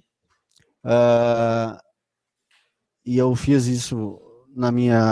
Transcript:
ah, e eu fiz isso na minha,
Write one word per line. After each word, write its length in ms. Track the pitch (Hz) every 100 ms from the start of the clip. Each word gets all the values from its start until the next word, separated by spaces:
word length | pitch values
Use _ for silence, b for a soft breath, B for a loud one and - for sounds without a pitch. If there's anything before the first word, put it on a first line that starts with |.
| _ _ _ _ _ _ _ _
ah, 1000 | 123 120 120 117 120 117 117 113 113 110 _ _ _ _ _ _ _ _ _ _ _ _ 123
e 100 | 123
eu 180 | 127
fiz 320 | 123 139 139 123
isso 540 | 123 - 117 104 92 - - _
na 160 | 127 123
minha, 300 | 120 123 113 113